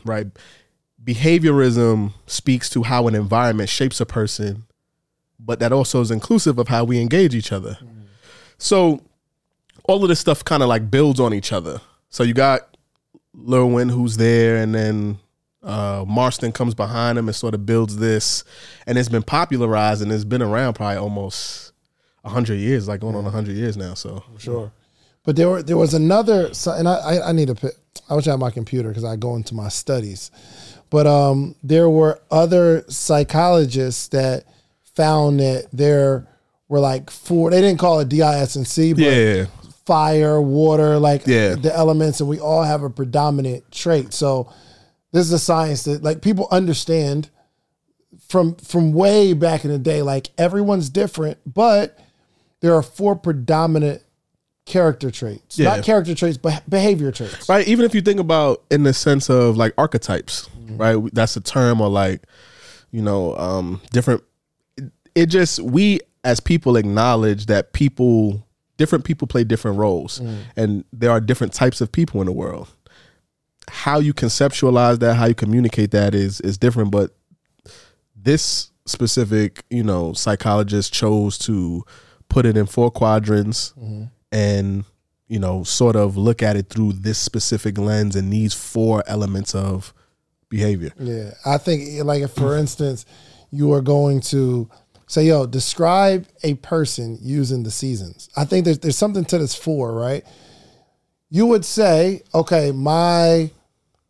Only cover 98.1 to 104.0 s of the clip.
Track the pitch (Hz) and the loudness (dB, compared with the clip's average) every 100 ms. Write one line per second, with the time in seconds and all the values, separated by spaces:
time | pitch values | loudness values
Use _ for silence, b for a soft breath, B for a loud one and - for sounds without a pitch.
98.1 | - - - 147 185 175 151 165 135 208 | -14 -12 -6 -2 0 2 0 -2 -2 -2
99.1 | 202 170 175 143 - - 156 120 113 120 | -2 -2 -2 -2 -6 -6 -4 -4 -4 -4
100.1 | 139 - b b b b b b b _ | -6 -8 b b b b b b b _
101.1 | _ _ 156 233 226 - - 208 160 180 | _ _ 0 4 2 0 0 2 4 2
102.1 | 190 - 160 160 170 143 135 139 160 175 | -2 -4 -2 0 2 0 -2 0 0 2
103.1 | 170 165 165 160 - _ _ _ _ | 2 4 2 0 -8 _ _ _ _